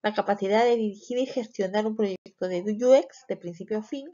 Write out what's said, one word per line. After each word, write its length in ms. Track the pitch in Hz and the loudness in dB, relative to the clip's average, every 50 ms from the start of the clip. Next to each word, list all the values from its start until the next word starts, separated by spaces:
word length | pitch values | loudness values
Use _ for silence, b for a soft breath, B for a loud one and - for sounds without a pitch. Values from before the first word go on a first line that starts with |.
| - | -2
la 120 | 214 214 | -2 -2
capacidad 500 | - 202 - 202 202 196 190 202 220 233 | -2 0 0 -2 -2 0 0 2 4 4
de 120 | 247 240 | 4 4
dirigir 420 | 233 220 208 196 208 - - 247 247 | 2 0 -2 -4 -8 -10 -6 -2 -2
y 80 | 262 | -2
gestionar 600 | 262 - 262 226 220 _ - 196 185 190 214 214 | -2 -2 -6 -6 -6 _ -4 -4 0 0 0 -2
un 100 | 220 220 | -2 0
proyecto 520 | 220 220 196 185 - _ - _ _ 185 185 | 0 -2 -2 -2 -6 _ -20 _ _ -4 -2
de 140 | 185 175 180 | -2 -2 -2
U 320 | 208 214 208 247 247 262 | -2 -4 0 6 6 6
X 300 | 277 277 - - - - - | 6 6 2 -10 -20 -8 -8
de 80 | 196 | -8
principio 420 | - - 175 175 165 180 - 220 214 | -8 -8 -14 -12 -12 -8 -6 -6 -6
a 40 | 214 | -4
fin, 300 | - - 277 269 320 | -6 -10 -10 -10 -14